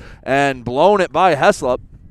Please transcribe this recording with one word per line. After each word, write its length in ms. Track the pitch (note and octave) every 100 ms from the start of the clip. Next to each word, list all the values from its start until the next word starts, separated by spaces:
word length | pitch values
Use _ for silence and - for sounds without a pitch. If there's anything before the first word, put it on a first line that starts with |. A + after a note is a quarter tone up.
| - -
and 420 | - C#3 C#3 C3 A#2
blown 340 | B2+ F#3 G3+
it 140 | E3+
by 220 | C#3 F#3 C#3
Heslop. 440 | F3+ - C3 B2 - - -